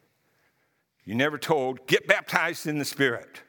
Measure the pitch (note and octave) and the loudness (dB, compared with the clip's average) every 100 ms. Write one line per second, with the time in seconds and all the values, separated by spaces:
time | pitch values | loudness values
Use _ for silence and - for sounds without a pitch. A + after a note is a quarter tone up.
0 | _ _ _ _ _ _ _ _ _ _ | _ _ _ _ _ _ _ _ _ _
1 | F2 A2 D3 D3 - D#3 C3 C3 - F3+ | -6 0 0 0 0 0 0 -4 0 0
2 | D#3+ G3 - F3+ E3 D#3+ D#3 D3+ C3 - | 4 0 2 0 0 -2 -4 -4 -4 2
3 | C3+ A2+ - - | 2 2 -8 -20